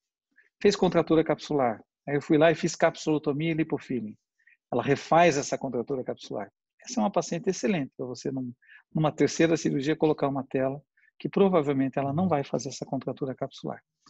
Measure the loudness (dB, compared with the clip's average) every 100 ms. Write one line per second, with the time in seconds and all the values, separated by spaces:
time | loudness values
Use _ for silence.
0 | _ _ _ _ _ _ 0 4 2 2
1 | 4 4 4 -2 -2 0 0 -2 -10 _
2 | -6 -4 2 4 6 4 -2 0 0 0
3 | -2 0 0 -2 -2 -2 -2 -4 -4 -6
4 | -6 -12 _ _ _ _ _ -2 0 0
5 | 4 6 6 4 -2 -6 -4 -6 -4 -6
6 | -6 -10 -10 -10 -10 _ _ _ -10 -2
7 | 0 0 -2 -4 -4 -2 -2 -2 -4 -8
8 | -10 -8 -6 -6 -8 -12 _ -20 _ -2
9 | -2 2 0 4 2 2 0 -2 -2 0
10 | 2 2 0 -2 -4 -2 -2 -4 -14 _
11 | _ _ -4 2 4 4 2 0 0 0
12 | -2 0 0 0 0 -4 -6 -10 -8 -6
13 | -6 -6 -8 -6 -10 -8 -10 -12 _ _